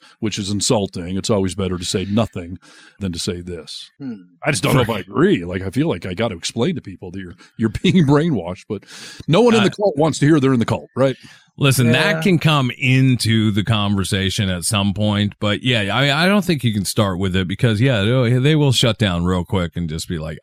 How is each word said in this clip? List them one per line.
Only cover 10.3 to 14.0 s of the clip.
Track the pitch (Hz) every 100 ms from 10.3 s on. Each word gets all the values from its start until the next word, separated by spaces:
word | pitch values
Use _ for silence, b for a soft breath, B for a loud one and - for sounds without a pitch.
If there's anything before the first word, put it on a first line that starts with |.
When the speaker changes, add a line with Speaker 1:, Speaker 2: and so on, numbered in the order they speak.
| 160
Speaker 1:
they're | 135
in | 127
the | 110
cult, | 82 - 113
right? | 135 127 B B B -
Speaker 3:
Listen, | 139 131 117
Speaker 2:
Yeah. | 127 185
Speaker 3:
that | 165
can | 165 170
come | 160 147 127 -
into | 127 131 131 123 110 113 107
the | 104 95
conversation | 110 101 101